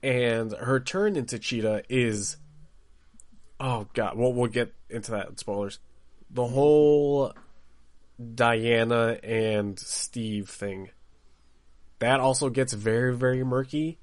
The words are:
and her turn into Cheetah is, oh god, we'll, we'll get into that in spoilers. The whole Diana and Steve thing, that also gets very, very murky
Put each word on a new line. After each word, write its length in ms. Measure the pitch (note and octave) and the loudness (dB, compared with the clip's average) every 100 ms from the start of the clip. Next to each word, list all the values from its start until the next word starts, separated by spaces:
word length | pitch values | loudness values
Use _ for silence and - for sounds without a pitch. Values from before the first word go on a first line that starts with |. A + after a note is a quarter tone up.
and 500 | C#3 B2 A#2+ A2+ A2+ | 0 0 2 0 -2
her 280 | G#2+ B2 C3+ | -6 0 0
turn 340 | C3 F#3+ G#3 | 0 0 0
into 240 | F#3 A#2 A#2 | 0 -4 -6
Cheetah 460 | - A#2+ G#2+ G#2+ - | -4 -2 0 0 0
is, 500 | C3 A#2+ G#2+ G2+ - - - - - - - - - - - - - | 0 0 -2 -6 -10 -16 -20 -20 -20 -20 -20 -20 -20 -20 -20 -20 -8
oh 260 | B2+ B2+ G2+ | -4 -4 -4
god, 220 | - G#2 G#2+ | -2 -2 0
we'll, 160 | B2 | 0
we'll 180 | B2 A#2+ | 2 0
get 240 | B2 A#2 - - | 0 -2 -6 -12
into 220 | A2+ G#2+ | -10 -6
that 160 | G#2+ - | -6 -6
in 80 | F#2 | -10
spoilers. 420 | - G2+ G2+ - - - - - - | -6 -4 -6 -8 -20 -20 -20 -20 -10
The 120 | B2 A#2+ | -4 -2
whole 880 | B2+ D3 D3+ D3 D3 C#3+ C#3+ C3 - - - - - - - - - A#2+ | 2 6 6 8 6 4 0 -2 -6 -20 -20 -20 -20 -20 -20 -20 -16 -14
Diana 840 | A#2 A#2 A2+ A2+ A#2 A2+ A#2 A2+ A#2 | 2 2 4 4 4 4 2 2 -2
and 560 | - A2+ A2 G#2+ G#2 F#2+ | -2 0 2 0 -2 -6
Steve 720 | - - - B2 A2 G#2 G2 | -8 -8 -6 -6 -4 -4 -6
thing, 420 | - G2+ F#2+ F#2+ - - - - - - - - - - - | -8 -8 -8 -12 -18 -20 -20 -20 -20 -20 -20 -20 -20 -20 -4
that 220 | A#2 C3+ | 0 4
also 280 | C3 B2+ C#3 | 4 2 0
gets 240 | B2 C3 | 0 -2
very, 420 | G#2 G#2+ A2+ B2+ | -2 0 2 2
very 300 | B2 B2+ B2+ | 2 2 2
murky 540 | B2+ B2+ C3 D3+ D#3+ E3 | 0 0 -2 -4 -4 -6